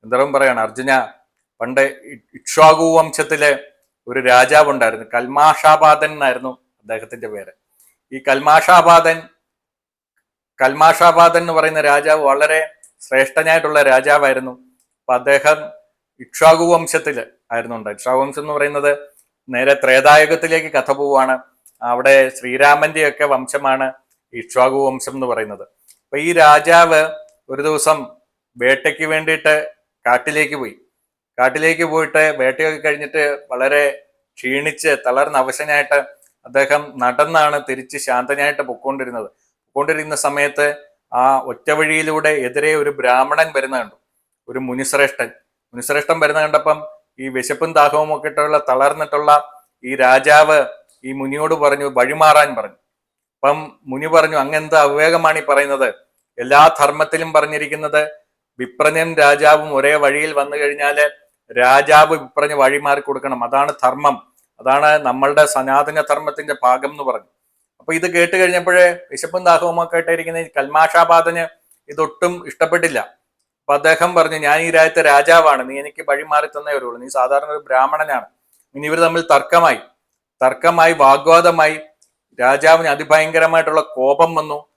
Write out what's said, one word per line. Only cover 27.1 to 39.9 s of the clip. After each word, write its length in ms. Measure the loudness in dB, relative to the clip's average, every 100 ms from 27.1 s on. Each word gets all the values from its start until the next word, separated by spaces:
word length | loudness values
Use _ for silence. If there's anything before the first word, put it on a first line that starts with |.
| -6 -20 _ _
ഒരു 140 | -6
ദിവസം 440 | -4 -2 -2 -2 -6 _ _ _ _ -4
വേട്ടയ്ക്ക് 480 | -2 0 -2 -6
വേണ്ടിയിട്ട് 680 | -4 -4 -2 -2 0 0 -4 _ _ _ -2
കാട്ടിലേക്ക് 500 | -2 -2 -4 -4 -6
പോയി. 220 | -12 -14 _ _ _ _ _ -2
കാട്ടിലേക്ക് 460 | -2 0 -2 -2
പോയിട്ട് 340 | -2 -2 -2 0
വേട്ടയൊക്കെ 600 | 0 0 -4 -2 -4 -4
കഴിഞ്ഞിട്ട് 580 | -4 -6 -6 -4 -4 -4 -10
വളരെ 520 | -4 0 0 0 -4 _ _ _ _
ക്ഷീണിച്ച് 600 | -6 -4 -6 -4 -4 -2 -2
തളർന്ന 320 | -2 0 -2
അവശനായിട്ട് 560 | -4 -6 -4 -2 0 -2 -4 -16 _ _
അദ്ദേഹം 480 | -6 -2 0 -2 -4 -4
നടന്നാണ് 640 | -4 0 0 2 0 -2 -6
തിരിച്ച് 300 | -12 -10 -12
ശാന്തനായിട്ട് 640 | -4 -4 -4 -4 -4 -4
പൊക്കോണ്ടിരുന്നത്. 640 | -8 -8 -10 -8 -10 -10 -14
പൊക്കോണ്ടിരുന്ന 880 | _ _ _ _ -6 -4